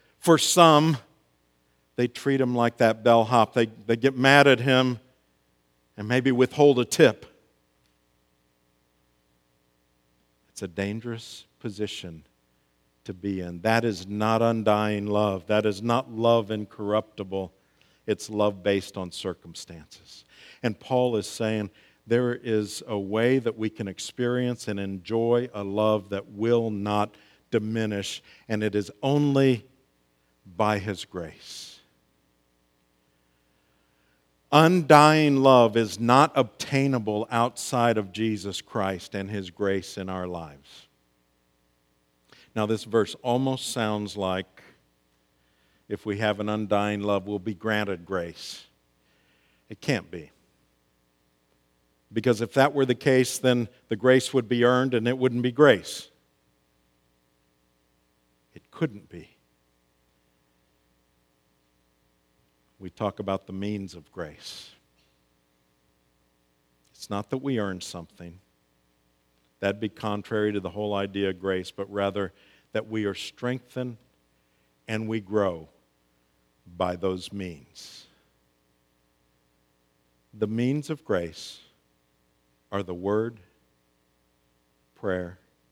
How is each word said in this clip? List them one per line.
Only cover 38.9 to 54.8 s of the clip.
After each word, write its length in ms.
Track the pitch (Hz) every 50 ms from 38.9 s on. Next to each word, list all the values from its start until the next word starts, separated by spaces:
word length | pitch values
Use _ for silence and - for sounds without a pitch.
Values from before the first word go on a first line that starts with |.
| 95 87 - - -
and 160 | 98 98 98
his 200 | 107 101 95 90
grace 480 | - - 101 98 98 95 92 - - 104
in 100 | 92 95
our 180 | 92 92 90
lives. 600 | 90 87 85 82 73 71 71 69 - - - - _ _ _ _ _ _ _ _ _ _ _ _ _ _ _ _ _ _ _ _ _ _ _ _ _ _ _ _ _ - - - _ _
Now, 80 | 110 107
this 200 | 104 113 104 -
verse 300 | 107 107 113 101 - -
almost 540 | - - 123 120 127 135 135 131 127 - -
sounds 460 | - 123 110 107 107 104 104 98 -
like 300 | 107 95 92 92 95 98 - _ - - - _ _ _ _ _ _ _ _ _ _ _ _ _ _ _ _ _ _ _ _ _ _ _ -
if 160 | 104 - -
we 120 | 110 101 104
have 220 | 110 107 101 104
an 80 | 104 107
undying 540 | 107 107 107 95 104 101 104 104 104 101
love, 240 | 101 104 101 98 95
we'll 120 | 104 104 98
be 160 | 90 113 98
granted 520 | - 107 110 107 107 104 98 92 85 87
grace. 600 | 92 95 90 85 85 82 - - - - - - _ _ _ _ _ _ _ _ _ _ _ _ _ _ _ _ _ _ _ _ _
It 140 | 107 -
can't 280 | - 151 131 92 - -
be. 200 | 92 85 73 - _ _ _ _ _ _ _ _ _ _ _ _ _ _ _ _ _ _ _ _ _ _ _ _ _ _ _ _ _ _ _ _ _ _ _ _
Because 300 | 107 113 107 127 113 104
if 140 | 117 - -
that 200 | 135 135 147 143
were 120 | 139 135
the 80 | 123 120
case, 440 | - - 143 131 127 123 - - -
then 300 | - 127 123 123 113 - - _ _ _
the 80 | 113
grace 360 | 98 117 127 131 131 - -
would 160 | - 131 113 101
be 160 | 123 120 120
earned 300 | 123 127 127